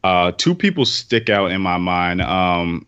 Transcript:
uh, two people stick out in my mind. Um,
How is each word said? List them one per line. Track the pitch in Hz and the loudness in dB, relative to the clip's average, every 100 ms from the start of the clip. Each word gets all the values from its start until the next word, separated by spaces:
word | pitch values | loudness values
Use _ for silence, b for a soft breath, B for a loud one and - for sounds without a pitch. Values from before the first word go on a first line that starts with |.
uh, | 95 90 87 87 | 0 2 2 0
two | 165 175 | -2 2
people | 202 175 113 | 0 2 0
stick | - - 117 113 | -2 -2 -2 0
out | 101 95 | 0 0
in | 92 | -2
my | 92 90 | -2 -2
mind. | 90 87 87 90 | 0 0 -2 -2
Um, | 87 92 90 87 85 85 | -2 0 0 0 -2 -4